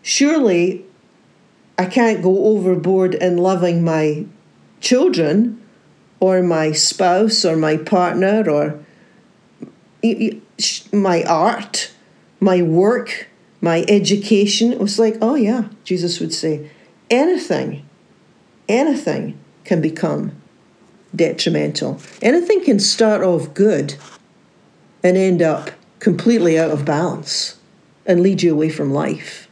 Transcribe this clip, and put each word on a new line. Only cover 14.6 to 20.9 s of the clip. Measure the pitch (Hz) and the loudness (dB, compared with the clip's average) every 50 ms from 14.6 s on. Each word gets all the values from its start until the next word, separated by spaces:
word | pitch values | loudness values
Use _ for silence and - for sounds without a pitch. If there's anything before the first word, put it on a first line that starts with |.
| 226 240 | 0 0
It | 247 - | 0 -2
was | 202 202 - - | -4 -4 0 0
like, | 226 226 226 226 | 0 0 0 0
"Oh | 220 226 294 | -2 0 2
yeah," | 294 220 202 247 254 214 - - - | 2 0 0 0 -2 -4 -8 -10 -20
Jesus | _ - 185 175 170 175 170 - | _ -6 -4 -4 -2 -4 -4 -6
would | 170 165 | -6 -8
say, | - - - 160 151 143 147 - - _ _ _ _ _ _ _ | -6 -4 -4 -4 -4 -4 -8 -16 -20 _ _ _ _ _ _ _
"anything, | 233 254 294 359 370 294 - - 170 135 131 - - - - - _ _ _ _ _ _ _ _ _ _ _ _ _ _ _ - | 0 2 2 2 0 -2 -2 -4 -4 -4 -4 -6 -8 -12 -16 -20 _ _ _ _ _ _ _ _ _ _ _ _ _ _ _ -2
anything | 208 247 285 320 277 - - 170 147 127 - - - - - _ _ _ _ | 0 2 2 2 0 -2 -4 -4 -6 -4 -6 -8 -12 -14 -20 _ _ _ _
can | - 180 165 | -2 -2 0
become | 151 160 - - - 156 147 151 147 143 - - _ _ _ _ _ _ _ _ _ _ | 0 -2 -4 -4 -4 -4 -2 -4 -6 -8 -10 -12 _ _ _ _ _ _ _ _ _ _